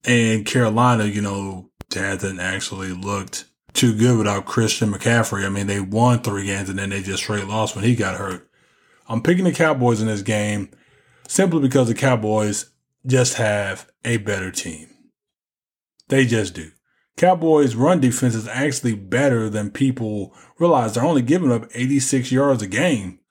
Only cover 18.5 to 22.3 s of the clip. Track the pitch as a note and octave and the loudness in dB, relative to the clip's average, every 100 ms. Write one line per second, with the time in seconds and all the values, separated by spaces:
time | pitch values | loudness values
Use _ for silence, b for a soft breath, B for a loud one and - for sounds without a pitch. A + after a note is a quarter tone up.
18.5 | A#2+ D3 C3+ B2 G#2 F#2+ B2 C#3 A#2 A2 | -4 -2 -2 -4 -4 -4 0 2 2 0
19.5 | G#2+ G2+ - C3+ B2 A2+ G#2 F#2 b b | -4 -6 -2 -2 0 -6 -6 -8 b b
20.5 | _ E3+ C#3+ A2+ A2+ C#3+ D3+ A#2+ F3 D#3 | _ 2 4 2 0 2 2 2 2 2
21.5 | A#2 A2+ B2 B2+ C#3 C3 C3+ B2 | 0 -2 -4 0 0 0 -2 0